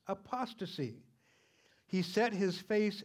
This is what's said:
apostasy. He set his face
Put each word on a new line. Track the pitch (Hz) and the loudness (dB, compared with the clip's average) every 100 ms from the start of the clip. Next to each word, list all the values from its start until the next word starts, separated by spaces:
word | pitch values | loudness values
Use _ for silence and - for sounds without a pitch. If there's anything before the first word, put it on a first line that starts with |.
| - | -6
apostasy. | 196 202 254 233 - 180 - 127 110 - _ _ _ _ _ _ _ _ | -6 -4 -4 -4 -6 -8 -4 -6 -6 -18 _ _ _ _ _ _ _ _
He | 185 | -2
set | 180 208 233 | 2 2 2
his | 196 196 175 | 2 0 0
face | - 214 214 208 | 0 2 2 0